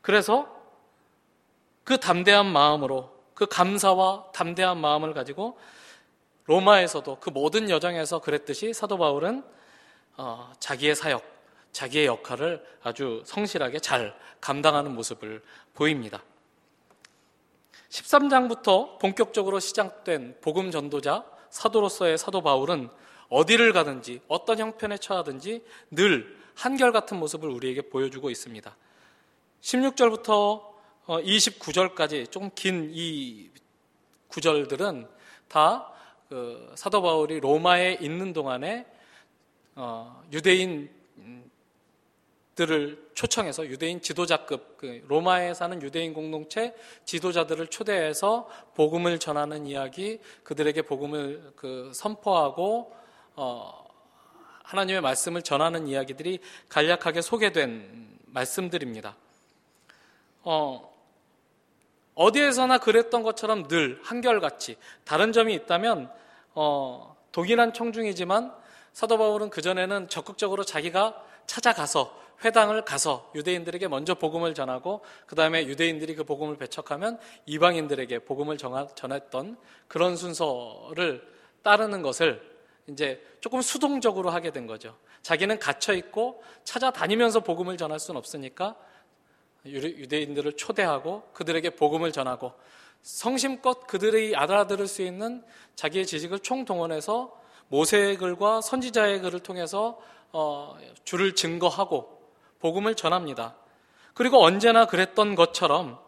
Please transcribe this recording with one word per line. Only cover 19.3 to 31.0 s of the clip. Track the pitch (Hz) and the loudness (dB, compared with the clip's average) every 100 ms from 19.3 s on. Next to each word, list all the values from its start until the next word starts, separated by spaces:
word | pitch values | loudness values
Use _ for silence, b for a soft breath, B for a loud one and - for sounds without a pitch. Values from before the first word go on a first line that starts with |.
| 214 196 196 | 0 0 -2
시작된 | - - 190 - - 156 123 127 | -2 -2 -2 -4 -4 -4 -4 -6
복음 | - 156 190 | -2 -2 -2
전도자 | 160 143 143 139 180 - B B | -4 -4 -4 -2 -2 -4 B B
사도로서의 | - 220 214 202 - 175 160 | -4 2 2 2 2 2 2
사도 | - 190 | 0 -2
바울은 | 156 135 143 170 120 B B B B | 2 2 2 -2 -4 B B B B
어디를 | 127 160 233 233 | 2 6 8 8
가든지 | 180 147 131 120 120 _ | 6 2 -4 -12 -14 _
어떤 | 165 - 220 | -4 0 -2
형편에 | 220 220 214 202 | -2 -6 -8 -8
처하든지 | - 185 170 135 170 233 B B B | -6 -6 -4 -10 -10 -12 B B B
늘 | 151 202 143 107 B B | 2 4 4 0 B B
한결같은 | - 247 269 254 226 - 190 | -6 -4 4 4 4 0 -6
모습을 | 151 160 156 | -6 -6 -6
우리에게 | 123 131 131 139 | -6 -4 -6 -6
보여주고 | 135 135 131 139 | -4 -4 -4 -8
있습니다. | 117 - 110 104 - b b b b b b _ _ | -8 -12 -16 -18 -20 b b b b b b _ _
십육 | - 254 269 262 | -4 0 0 4
절부터, | 240 220 220 208 208 214 - b b b | 2 2 2 4 4 0 -8 b b b